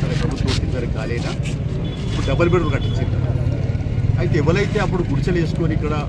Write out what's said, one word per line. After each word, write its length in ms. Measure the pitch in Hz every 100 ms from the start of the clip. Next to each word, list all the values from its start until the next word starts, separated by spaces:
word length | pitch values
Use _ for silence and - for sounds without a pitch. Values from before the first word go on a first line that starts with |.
సరే, 140 | - -
ప్రభుత్వం 360 | - - - - -
ఇద్దరు 220 | 127 123 117
ఖాళీ 160 | 110 120
అయినా 140 | - - - - - - - - -
ఇప్పుడు 180 | - 139
డబుల్ 200 | 139 170
బెడ్రూమ్ 200 | 175 156 -
కట్టించింది. 420 | - - - - - - - - - - - - - -
అయితే 140 | 180 165
ఎవరైతే 360 | 147 190 202 208 185
అప్పుడు 180 | 180 165
గుడిసెలు 260 | - 190 175
వేసుకొని 320 | 156 - 160 151
ఇక్కడ 160 | 151 151